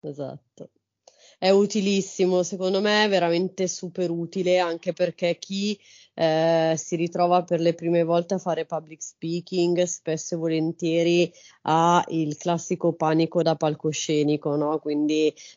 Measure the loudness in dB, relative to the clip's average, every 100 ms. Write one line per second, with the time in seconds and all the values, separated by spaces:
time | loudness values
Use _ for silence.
0 | -14 -12 -12 -14 _ _ -20 _ _ _
1 | _ _ -20 _ 2 4 4 0 0 0
2 | -2 -2 0 2 -2 -4 -2 0 2 2
3 | 4 2 2 2 -2 -4 -6 -6 -10 -6
4 | -4 -4 -6 -2 2 2 2 -2 -6 -2
5 | -2 0 -4 -4 -6 -4 -4 -4 _ -20
6 | _ -2 2 2 2 2 2 0 -4 -4
7 | -4 0 2 2 2 0 0 0 0 0
8 | 2 0 0 -4 -4 -4 -4 -8 -10 -18
9 | -20 -10 -6 -6 -4 0 2 2 0 -4
10 | -6 -6 -6 -4 -2 0 -2 -2 -2 2
11 | 2 2 2 -2 -20 _ 0 2 4 4
12 | 2 -2 -2 -4 -4 -4 -4 -2 -2 0
13 | 0 2 2 0 0 0 -2 -2 -4 -4
14 | -2 0 2 0 -2 -2 -2 -2 -4 -2
15 | 0 2 0 -2 -14